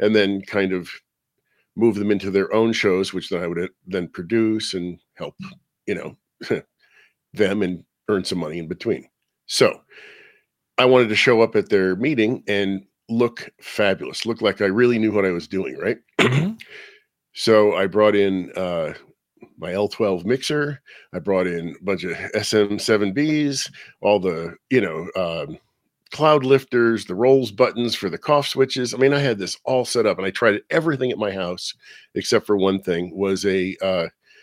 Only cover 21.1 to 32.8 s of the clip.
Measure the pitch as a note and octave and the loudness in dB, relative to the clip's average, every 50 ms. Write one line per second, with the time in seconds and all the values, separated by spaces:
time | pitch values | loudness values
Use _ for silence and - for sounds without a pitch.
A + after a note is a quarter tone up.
21.1 | - F2+ D#2 G2 G2 F#2 F#2 F#2 F2 E2+ E2 E2+ D2+ - F2 F#2+ G2 F2 F2 - | -12 -8 -4 0 0 0 0 0 -2 -4 -6 -8 -10 -8 -6 -4 -4 -4 -4 -8
22.1 | - - - - - G#2+ G#2 - - G#2+ G#2 G2+ G#2 G#2+ - - A2 G#2 G#2 G2+ | -8 -8 -8 -6 -4 -4 -2 2 2 2 2 2 0 -4 0 0 2 2 2 0
23.1 | F#2+ C#3 D3 D#3 D3+ D3+ D3+ C#3+ C#3 C3 - - - - - - - - - G2+ | 0 0 0 0 0 0 0 -2 -2 -4 -8 -10 -12 -18 -20 -20 -12 -2 2 2
24.1 | G#2 G2+ F2+ F#2 E2 D#2+ E2 E2+ F2 - _ - C3 B2+ G2+ F2 D#2 D#2+ D#2+ - | 2 4 2 0 -2 -2 -6 -8 -10 -14 _ 0 0 2 2 0 -4 -6 -8 -8
25.1 | - - F#2 E2+ E2 E2 - C#3+ - - _ _ _ _ _ _ _ _ _ - | -6 -4 -4 -4 -4 -6 -8 -8 -10 -14 _ _ _ _ _ _ _ _ _ -14
26.1 | - - D3+ D#3 D3+ D3 C3 C3 C#3 C3+ C3+ - - B2 A#2 A#2 A2+ G#2 - - | -6 -2 0 2 2 2 2 2 2 2 0 0 -2 0 2 2 0 -2 -4 -8
27.1 | F#2 F#2 A#2 B2+ C3+ C3+ B2+ G#2+ G2+ G2 G#2 G#2 - A#2 A#2+ A#2 A2 - - F#2+ | -6 0 2 4 4 4 2 -2 0 0 0 0 0 -2 -4 -4 -4 -4 -6 -6
28.1 | D#2+ D#2+ - - D3 C#3+ C#3 - - C3+ C3 C3 - - B2 A#2 G#2+ B2 C3 C#3 | -6 -6 -2 0 0 0 0 -2 0 0 0 0 0 -4 -4 -4 -2 2 2 2
29.1 | C#3+ C#3+ C#3+ C3+ A#2 G2+ F#2+ E2+ - - - - C3 B2+ B2 - - A#2+ A2 G#2+ | 4 2 0 0 0 -2 -4 -8 -8 -8 -4 -2 0 0 0 0 0 2 2 2
30.1 | F2+ E2+ F#2+ G2 F#2+ - A#2+ A2+ G#2 G#2 - - D#3 D#3+ D#3 E3 D3+ C3 C3+ B2+ | 2 0 -2 -4 -2 2 2 2 2 2 -2 -2 -2 0 0 0 -2 0 -2 -2
31.1 | A2 F#2 G#2+ G2+ G2 F#2+ F#2 F2 F2+ F2 - - - _ _ - - - - _ | -2 -2 -4 -4 -4 -4 -4 -6 -6 -8 -10 -12 -14 _ _ -20 -20 -20 -20 _
32.1 | - G#2 F#2+ - - A2 - - G#2 G2+ F#2 G2 F#2+ G2 | -8 -6 -2 2 0 0 2 2 2 4 4 2 2 0